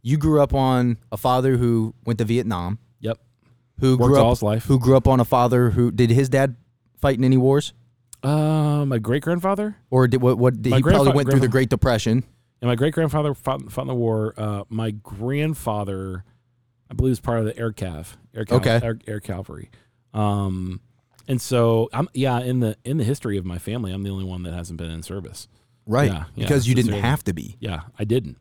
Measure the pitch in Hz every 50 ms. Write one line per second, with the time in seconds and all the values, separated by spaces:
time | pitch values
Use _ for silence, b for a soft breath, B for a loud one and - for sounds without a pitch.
0 | - 117 143 151 143 160 151 147 143 131 - 135 135 131 131 123 123 123 117 -
1 | _ _ - 104 - 127 127 127 127 135 131 120 123 120 117 113 110 113 - _
2 | _ 117 117 104 117 104 117 123 110 110 104 87 87 87 107 - _ _ _ _
3 | - 110 113 _ _ _ _ _ _ _ _ _ _ _ _ - - 131 131 123
4 | 120 127 143 139 113 117 123 - 110 104 107 113 - - 135 127 117 123 135 131
5 | 120 135 131 127 120 - - 123 123 120 127 123 123 117 95 123 120 120 110 104
6 | 123 113 113 131 139 127 131 135 135 135 120 _ _ _ _ _ _ _ _ _
7 | - 139 135 117 131 127 135 131 127 135 139 147 - - _ _ _ _ _ _
8 | _ _ - _ - 135 147 156 151 156 156 156 151 151 147 147 147 139 131 117
9 | 104 110 - 147 - 151 175 175 170 190 202 196 208 214 202 _ _ _ 127 127
10 | 127 123 120 127 120 123 127 104 123 127 131 110 110 127 123 131 127 - - -
11 | 139 135 135 143 139 123 139 131 123 123 110 131 131 110 123 107 - 131 120 110
12 | - 113 110 131 120 _ _ _ _ _ _ _ 120 123 120 113 135 156 151 170
13 | 160 151 135 156 147 147 139 - - 135 135 139 131 107 110 131 135 131 131 120
14 | 117 113 110 110 107 110 - - 110 107 104 101 101 _ 113 110 113 110 107 104
15 | _ - 101 98 113 123 139 143 151 156 156 - - 120 107 104 104 98 95 95
16 | 95 95 92 92 - _ _ _ _ _ _ _ _ _ _ _ _ _ - 113
17 | 127 131 127 - - - 117 113 110 107 - - 117 113 104 - 98 90 85 76
18 | 82 - - _ _ _ _ 113 110 - 120 117 - 123 113 117 113 113 113 -
19 | _ - 107 104 - - 95 90 92 - - - 104 _ b b b b b b
20 | b _ - 110 104 104 101 101 101 98 92 92 92 92 90 - _ _ _ _
21 | _ _ _ - _ - 135 120 - - 131 120 117 113 113 113 113 - - 117
22 | 160 - _ 131 135 135 123 120 127 123 127 127 120 107 107 _ _ 117 143 160
23 | 117 107 143 - - 117 101 98 90 92 87 90 - 98 110 123 110 95 92 98
24 | 98 98 95 95 95 92 92 90 87 87 85 85 87 85 85 80 85 82 82 82
25 | 82 - 92 101 85 - - - - _ _ _ _ _ _ _ _ - 107 127
26 | 143 117 92 78 80 - - - - - 143 139 113 123 127 131 117 110 104 101
27 | 101 117 143 147 - 104 87 82 - - - - - 107 87 80 82 - _ -
28 | 104 107 117 127 101 73 58 _